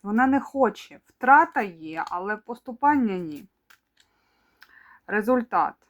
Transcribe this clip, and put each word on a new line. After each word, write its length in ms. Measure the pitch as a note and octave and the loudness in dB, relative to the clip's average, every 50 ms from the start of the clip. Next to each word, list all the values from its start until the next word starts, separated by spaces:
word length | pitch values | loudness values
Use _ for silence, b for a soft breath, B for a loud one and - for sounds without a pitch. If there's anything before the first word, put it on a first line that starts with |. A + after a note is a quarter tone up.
| - | -6
Вона 240 | G3+ G#3 A3+ B3+ | -2 0 2 2
не 120 | C4 C4+ C#4 | 4 2 0
хоче. 600 | - - - C#4 C4 G#3+ G#3 - - - - - _ | 0 -4 -2 0 0 0 0 -6 -18 -20 -20 -20 _
Втрата 540 | _ _ _ - B3+ C4+ D4+ E4 E4 _ C4+ | _ _ _ 4 6 6 6 6 4 _ -6
є, 440 | A3 G3 E3+ E3 D#3+ D#3 D#3+ E3 D#3 | -6 -6 -10 -14 -16 -12 -10 -10 -8
але 300 | - F3 F3 F#3 G3+ G#3+ | -8 -8 -8 -6 -8 -8
поступання 800 | G#3 _ - A#3+ A#3 _ - A#3 A#3 - C#4+ D4+ C#4 B3 G#3+ F#3+ | -8 _ -16 -16 -16 _ -18 -10 0 0 2 2 2 2 0 -2
ні. 280 | F#3 F3 D#3 D3+ C#3+ G3+ _ _ _ _ _ _ _ _ _ _ _ _ _ _ _ _ _ _ _ _ _ _ b b b b b b b b b b | -4 -6 -10 -12 -14 -18 _ _ _ _ _ _ _ _ _ _ _ _ _ _ _ _ _ _ _ _ _ _ b b b b b b b b b b
Результат. 680 | - G3 G#3 G#3 A3 B3+ B3+ A3+ _ - F3+ D3+ C#3+ - _ _ _ | -4 -4 -2 0 0 0 0 0 _ -2 -2 -2 -2 -4 _ _ _